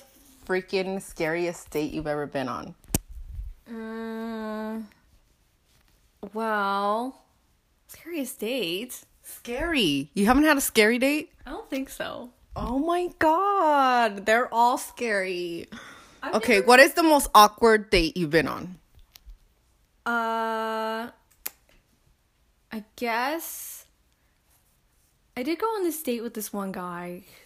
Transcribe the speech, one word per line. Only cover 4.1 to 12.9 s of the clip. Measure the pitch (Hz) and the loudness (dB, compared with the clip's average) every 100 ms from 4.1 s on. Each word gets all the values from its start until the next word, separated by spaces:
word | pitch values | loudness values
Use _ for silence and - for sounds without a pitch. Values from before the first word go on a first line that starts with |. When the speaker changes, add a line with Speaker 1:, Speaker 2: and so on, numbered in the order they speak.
| 226 226 220 220 214 220 220 214 _ _ _ _ _ _ _ _ _ _ _ _ _ 202 | -10 -10 -10 -10 -10 -8 -10 -12 _ _ _ _ _ _ _ _ _ _ _ _ _ -12
Speaker 2:
well, | 214 226 214 196 196 202 220 254 - _ _ _ _ _ _ _ | -6 -2 -2 0 0 0 -2 -4 -10 _ _ _ _ _ _ _
scariest | - 311 339 254 - | -20 -10 -8 -8 -8
date? | 214 262 175 180 247 - - _ | -6 -4 -4 -6 -8 -14 -20 _
Speaker 1:
Scary. | - - - 240 339 311 180 139 147 | -20 -18 -10 -6 -2 0 0 -2 -4
You | - 208 | 0 4
haven't | 262 | 4
had | 302 285 | 4 2
a | |
scary | - - 208 240 | 2 4 4 4
date? | 269 302 - _ 254 | 0 0 -6 _ -16
Speaker 2:
I | |
don't | 330 453 | -14 -8
think | 269 269 | -8 -8
so. | - - - 247 _ _ | -10 -10 -10 -16 _ _
Speaker 1:
Oh | - - 254 | -10 -4 -2
my | 320 | 0